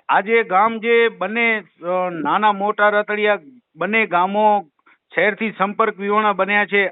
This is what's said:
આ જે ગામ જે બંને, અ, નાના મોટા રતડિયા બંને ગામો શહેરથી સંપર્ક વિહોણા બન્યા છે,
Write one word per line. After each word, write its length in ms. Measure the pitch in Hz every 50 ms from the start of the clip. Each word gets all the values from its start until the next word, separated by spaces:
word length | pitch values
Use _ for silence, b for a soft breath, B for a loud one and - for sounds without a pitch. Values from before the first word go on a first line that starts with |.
| - -
આ 120 | 139 180
જે 220 | 196 208 226 233 220
ગામ 360 | 175 185 185 214 226 226 220
જે 300 | 202 233 233 233 233 226
બંને, 540 | - 175 180 196 220 233 233 226 220 214 180 - _ _ 156
અ, 260 | 175 180 185 185 180
નાના 420 | 175 165 143 143 170 196 214 214
મોટા 380 | 202 196 196 208 208 214 208 208
રતડિયા 500 | 208 208 208 208 208 208 208 208 208 190 156 139 - - _ _ _
બંને 300 | 156 170 196 214 226 220
ગામો 600 | 175 170 175 180 190 202 208 214 214 208 208 175 147 _ _ b b b b _ _ -
શહેરથી 360 | - 180 208 202 - 226 214
સંપર્ક 480 | - - 190 202 202 - 220 220 185 180
વિહોણા 340 | 202 202 208 214 214 214 202
બન્યા 320 | 185 190 190 208 208 208
છે, 220 | 170 202 202 196 180